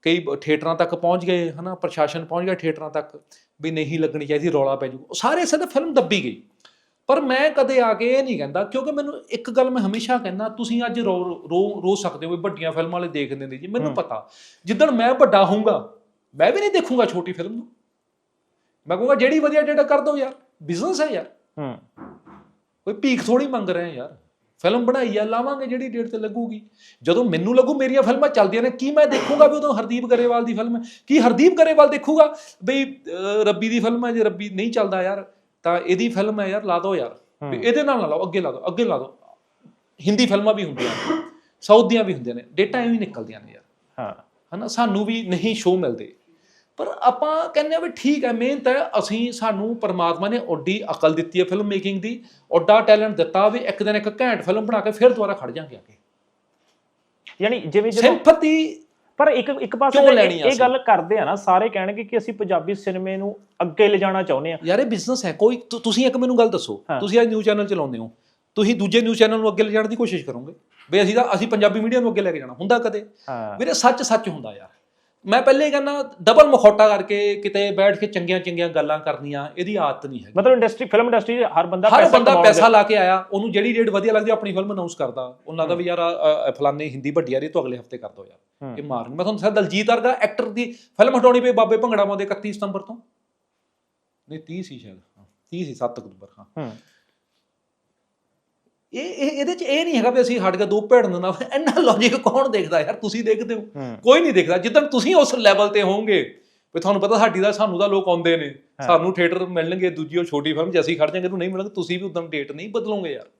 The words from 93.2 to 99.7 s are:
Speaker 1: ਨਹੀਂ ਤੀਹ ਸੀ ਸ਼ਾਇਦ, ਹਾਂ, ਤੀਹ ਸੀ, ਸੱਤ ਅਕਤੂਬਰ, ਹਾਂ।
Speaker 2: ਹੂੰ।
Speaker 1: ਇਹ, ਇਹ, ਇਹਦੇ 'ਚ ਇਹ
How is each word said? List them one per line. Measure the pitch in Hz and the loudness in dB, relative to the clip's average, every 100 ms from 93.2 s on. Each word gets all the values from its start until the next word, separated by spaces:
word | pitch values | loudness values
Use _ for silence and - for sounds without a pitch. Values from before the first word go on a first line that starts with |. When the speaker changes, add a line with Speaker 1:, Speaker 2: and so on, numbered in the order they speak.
| _ _ _ _ _ _ _ _ _ _ _ | _ _ _ _ _ _ _ _ _ _ _
Speaker 1:
ਨਹੀਂ | 156 | -20
ਤੀਹ | 156 175 | -14 -14
ਸੀ | 180 131 | -12 -16
ਸ਼ਾਇਦ, | 110 92 _ _ | -20 -20 _ _
ਹਾਂ, | 98 _ _ | _ _ _
ਤੀਹ | 170 | -10
ਸੀ, | 165 | -10
ਸੱਤ | 120 123 123 | -6 -8 -8
ਅਕਤੂਬਰ, | 101 95 101 _ | -16 -20 -20 _
ਹਾਂ। | 104 - | -18 -12
Speaker 2:
ਹੂੰ। | 135 - _ _ _ _ _ _ _ _ _ _ _ _ _ _ _ _ _ _ _ _ _ | -12 -14 _ _ _ _ _ _ _ _ _ _ _ _ _ _ _ _ _ _ _ _ _
Speaker 1:
ਇਹ, | 233 | -12
ਇਹ, | 330 - 277 | -12 -4 -4
ਇਹਦੇ | 285 285 | -2 -4
'ਚ | 349 | -4
ਇਹ | 339 | -2